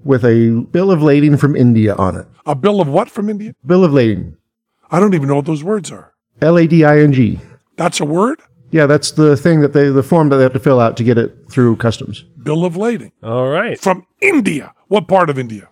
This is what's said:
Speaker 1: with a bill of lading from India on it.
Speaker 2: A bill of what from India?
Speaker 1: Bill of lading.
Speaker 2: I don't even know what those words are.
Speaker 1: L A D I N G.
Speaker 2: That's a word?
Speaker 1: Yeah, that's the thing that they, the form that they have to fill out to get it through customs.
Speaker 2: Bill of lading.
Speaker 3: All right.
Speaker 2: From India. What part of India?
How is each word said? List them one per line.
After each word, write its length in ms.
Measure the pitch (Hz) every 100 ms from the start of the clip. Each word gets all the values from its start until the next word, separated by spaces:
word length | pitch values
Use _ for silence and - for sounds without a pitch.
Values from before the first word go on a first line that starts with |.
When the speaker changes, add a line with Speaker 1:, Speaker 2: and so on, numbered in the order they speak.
Speaker 1:
with 200 | 139 131
a 420 | 120 117 117 113 -
bill 180 | 170 196
of 100 | 170
lading 340 | 151 143 147 143
from 180 | 139 151
India 380 | 123 110 107 95
on 200 | 95 87
it. 100 | - _ -
Speaker 2:
A 80 | 139
bill 240 | 196 208
of 80 | 156
what 200 | 156 240
from 180 | - 208
India? 260 | 208 208 -
Speaker 1:
Bill 200 | 131 180
of 80 | 180
lading. 440 | 139 117 98 82 78 _ _ _ _ _
Speaker 2:
I 80 | 165
don't 160 | 208
even 140 | 175 139
know 80 | 143
what 80 |
those 180 | 143 156
words 300 | 165 214 156
are. 200 | 104 _ _ _ _
Speaker 1:
L 180 | 151 170
A 80 | 165
D 180 | 165
I 140 | 147 151
N 140 | 151
G. 260 | 131 107 87 - _ _ -
Speaker 2:
That's 240 | 165 -
a 40 |
word? 360 | 147 165 233 320 _ _ _
Speaker 1:
Yeah, 140 | 160 143
that's 260 | 143 -
the 240 | - 151 143
thing 240 | 175 160
that 120 | 143
they, 160 | 143 143
the 120 | 135
form 260 | 131 175 151
that 60 | 135
they 60 |
have 80 | 131
to 60 | 127
fill 180 | 151 127
out 160 | 113 113
to 60 |
get 140 | 117 117
it 180 | 113 - -
through 240 | - 120 113
customs. 460 | 117 - - 107 _ -
Speaker 2:
Bill 220 | 120 156
of 120 | 175 170
lading. 340 | 226 220 110 _
Speaker 3:
All 260 | 110 120 131
right. 300 | 156 226 220
Speaker 2:
From 280 | 196 185 _ _
India. 520 | 403 330 190 151 - _ _
What 180 | 208 160
part 200 | 185 170
of 100 | 135
India? 280 | 120 107 92